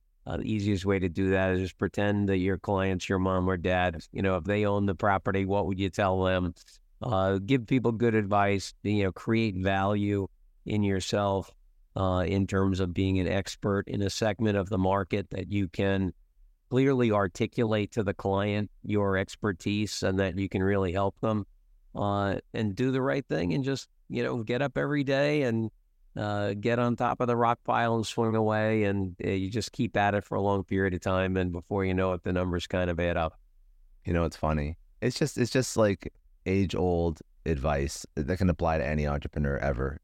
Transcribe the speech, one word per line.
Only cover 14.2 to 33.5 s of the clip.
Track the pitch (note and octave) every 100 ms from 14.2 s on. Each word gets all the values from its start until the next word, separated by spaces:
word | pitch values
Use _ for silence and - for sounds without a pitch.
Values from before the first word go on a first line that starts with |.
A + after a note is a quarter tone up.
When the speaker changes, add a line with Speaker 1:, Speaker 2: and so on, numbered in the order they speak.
| A2 G2 A2 G2+
Speaker 1:
of | F#2
the | G2
market | F#2 G2 F#2+ G#2 -
that | G2 F#2
you | G2+ F#2
can | - G2 G2 F#2 - _ _ - _ _
clearly | B2 C3+ C3 A#2
articulate | G#2 F#2+ - A2 - A2+ G#2+ G2+
to | A#2
the | G2
client | - G2+ G2 G#2 G#2 G2+ -
your | - G#2 G2 F#2+
expertise | F#2+ - G#2+ F2 G#2 G#2 G#2 -
and | G2 F#2+
that | F#2+ F2+
you | F#2+
can | G2
really | F#2+ G2+ F#2+
help | F#2 G2 -
them, | A2+ G#2+ - _ _ _ - -
uh, | G2+ G2+ G2 F2+ -
and | A#2 G#2+ F#2+
do | C3
the | C3
right | C3+ C#3 -
thing | D3+ F3
and | D3+
just, | C3 C3 - _ -
you | A#2+
know, | B2+ B2
get | A2 B2
up | C#3 C#3
every | C#3+ D3
day | C3+ C3+ D3 D3+
and, | B2+ A2+ A2+ - _ _ _ -
uh, | G#2 G#2 G#2
get | G2+ A#2 A#2
on | A#2+ A2+
top | A#2+ A#2+
of | A#2+
the | A#2
rock | A#2 A#2+
pile | - A#2 A#2 A2+
and | G#2+
swing | - A2+ A2
away. | G#2+ G#2+ A2 A2
And, | G2+ G2 F#2 F2
uh, | G2+
you | F#2+ F#2+
just | A2+ -
keep | - A2+ G#2
at | G2+ G2+
it |
for | - G2+
a |
long | G2+ G2
period | - F#2+ F#2+
of | F2
time. | G2 F#2 F#2 F#2
And | F2+
before | E2+ - G2+ F#2+
you |
know | F#2 F#2+
it, | F2+
the | -
numbers | F2+ F2+ F2 -
kind | F#2 F2+
of | E2+
add | F2 E2+
up. | D#2+ - -